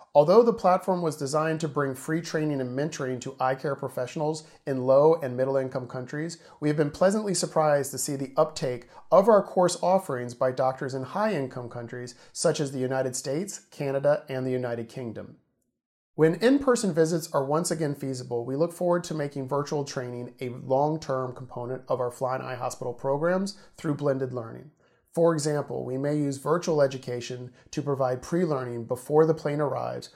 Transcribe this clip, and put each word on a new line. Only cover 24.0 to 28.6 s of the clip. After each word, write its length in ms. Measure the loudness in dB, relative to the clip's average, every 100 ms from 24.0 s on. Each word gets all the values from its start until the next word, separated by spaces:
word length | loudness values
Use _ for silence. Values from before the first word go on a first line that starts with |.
| 0 -2 -2
learning. 400 | -6 -10 -12 -18 _ _ _ _
For 200 | 2 4
example, 520 | 4 0 -2 -2 -6 -6
we 120 | -4
may 200 | 0 0
use 200 | 0 -2
virtual 440 | 0 0 2 2
education 720 | 2 0 -8 -8 -8 -10 -12 -18 _
to 100 | -6
provide 400 | -4 0 0 -2
pre-learning 640 | -2 0 0 0